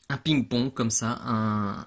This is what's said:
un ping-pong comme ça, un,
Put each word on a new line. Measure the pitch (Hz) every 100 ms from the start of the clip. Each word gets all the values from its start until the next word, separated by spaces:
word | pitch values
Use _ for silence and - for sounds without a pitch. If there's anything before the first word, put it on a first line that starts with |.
| -
un | 139
ping-pong | 160 147 110 123 131
comme | 127 113
ça, | - 113 123
un, | 123 110 110 107 101 101